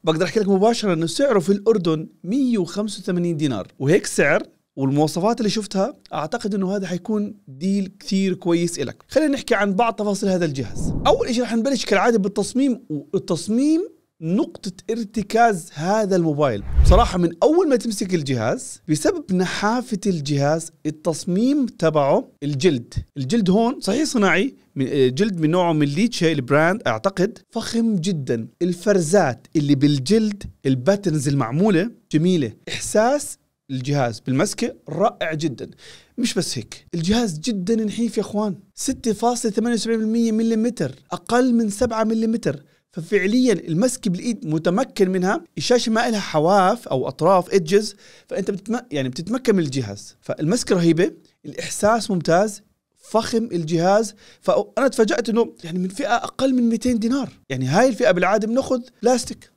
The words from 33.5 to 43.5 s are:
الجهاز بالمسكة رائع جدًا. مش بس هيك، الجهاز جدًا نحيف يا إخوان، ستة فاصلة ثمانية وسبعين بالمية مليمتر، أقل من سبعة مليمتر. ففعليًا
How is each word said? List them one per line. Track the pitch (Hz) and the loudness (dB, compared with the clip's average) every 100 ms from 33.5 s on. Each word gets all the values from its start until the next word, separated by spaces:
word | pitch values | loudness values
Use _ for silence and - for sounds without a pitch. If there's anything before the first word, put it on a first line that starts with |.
| _ _ | _ _
الجهاز | 131 127 143 123 110 | -6 -2 0 0 -4
بالمسكة | - 131 202 - 240 - - | -2 0 0 -2 -6 -6 -10
رائع | 156 214 - 170 | -2 -2 -2 -6
جدًا. | 156 156 117 82 - - - _ - | -2 -4 -6 -12 -16 -20 -20 _ -6
مش | - | -4
بس | 196 - 127 | -2 -4 -6
هيك، | 107 - _ | -10 -18 _
الجهاز | 175 165 226 233 151 | -6 0 0 0 -4
جدًا | 254 202 180 226 | -6 -4 -2 -2
نحيف | 214 208 233 - | -2 -4 -4 -4
يا | |
إخوان، | 196 202 214 165 _ - | -4 -4 -4 -6 _ -8
ستة | - 254 240 | -8 -4 -4
فاصلة | 202 233 240 226 | 0 0 0 -2
ثمانية | 202 233 233 | -2 0 -2
وسبعين | 220 226 | -2 -2
بالمية | 220 233 226 | 0 0 2
مليمتر، | 220 226 226 233 240 135 - _ | 2 0 0 0 -2 -6 -6 _
أقل | - - 240 262 | -12 0 2 4
من | 233 220 | 2 0
سبعة | 196 240 220 | -2 -2 0
مليمتر. | 220 226 220 226 165 - - _ _ | 0 0 0 0 -2 -4 -12 _ _
ففعليًا | - 160 208 190 247 254 | -12 -2 0 2 2 4